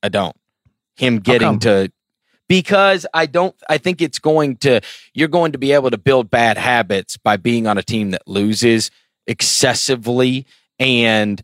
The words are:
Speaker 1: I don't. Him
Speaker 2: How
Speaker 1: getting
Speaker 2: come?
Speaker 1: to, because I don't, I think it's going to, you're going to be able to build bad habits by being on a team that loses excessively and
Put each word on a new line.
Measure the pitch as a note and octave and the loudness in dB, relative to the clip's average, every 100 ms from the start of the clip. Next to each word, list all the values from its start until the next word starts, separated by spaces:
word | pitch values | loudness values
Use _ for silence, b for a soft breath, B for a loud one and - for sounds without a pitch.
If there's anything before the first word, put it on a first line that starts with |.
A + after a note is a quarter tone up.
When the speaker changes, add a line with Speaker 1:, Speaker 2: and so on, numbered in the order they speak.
Speaker 1:
I | G2+ | -2
don't. | G2+ F2+ - _ _ _ _ _ _ | -2 -4 -8 _ _ _ _ _ _
Him | B2+ A#2 | 0 0
Speaker 2:
How | |
Speaker 1:
getting | G2+ B2 A2+ | 2 2 2
Speaker 2:
come? | G#2+ | 0
Speaker 1:
to, | A#2 G2 F#2+ _ _ _ _ _ _ | 2 2 0 _ _ _ _ _ _
because | F#3 - G3+ G3 F#3+ - | 0 2 2 2 0 -2
I | D#3+ D#3+ | -4 -2
don't, | E3 F#3 _ - | -2 -2 _ -4
I | D#3 | -2
think | F3+ F3 | -2 -2
it's | D#3+ - | -4 -2
going | D#3 D#3 D3 B2 | 0 2 0 0
to, | C#3+ A#2+ B B B | 2 2 B B B
you're | - D#3 | -4 -2
going | E3+ E3 | 0 -2
to | C#3+ | -2
be | C3+ | 0
able | C#3+ C3 | 2 2
to | A2+ | -2
build | C#3 C3 A2+ | 2 2 2
bad | B2 A#2 G#2+ | 0 2 0
habits | B2+ B2 F#2+ G2 F2+ - | 0 0 0 -4 -6 -4
by | - G2+ | -2 0
being | G2+ A#2+ A2+ | 0 -2 0
on | G2+ | -2
a | |
team | - A2+ G#2 | -2 -4 -4
that | F2+ - | -6 -6
loses | G2 G#2 G#2+ A#2+ A#2 G#2+ _ _ _ - | -2 -2 2 2 2 -2 _ _ _ -10
excessively | A2+ - - C3+ A#2+ - C3 A2+ B2 B2+ C3 C3+ b b _ | -4 -2 0 0 0 -4 -4 -2 0 0 -2 -8 b b _
and | C3 B2 A#2 A2 G#2 G2+ | -2 2 2 2 0 -4